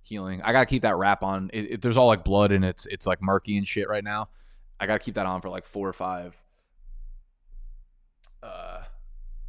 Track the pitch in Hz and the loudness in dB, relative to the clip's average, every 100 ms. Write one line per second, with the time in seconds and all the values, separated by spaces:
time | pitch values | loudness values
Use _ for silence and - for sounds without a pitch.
0 | - 104 95 92 98 127 127 131 110 90 | -12 -8 -6 -4 2 4 4 2 2 4
1 | 98 98 95 95 95 110 104 110 120 120 | 4 2 0 -2 -4 -6 -6 -2 2 6
2 | 123 107 90 101 101 98 92 - - 95 | 6 6 4 6 6 6 4 0 -8 -6
3 | - 90 95 98 - 101 98 104 101 104 | 0 0 2 2 2 -2 -2 -2 -2 -2
4 | 101 104 107 - - - - - 101 107 | -2 -6 -6 -12 -20 -20 -20 -6 0 0
5 | - 104 95 92 92 90 - 104 98 - | 0 -4 -2 -2 -6 -10 -10 -6 -6 -4
6 | 92 90 87 - _ _ _ _ - - | -6 -6 -8 -16 _ _ _ _ -16 -14
7 | - - - _ _ - - - - _ | -14 -16 -20 _ _ -14 -14 -16 -20 _
8 | _ _ _ - 113 90 90 90 90 - | _ _ _ -20 -16 -14 -12 -12 -14 -14
9 | - - - - | -16 -14 -14 -12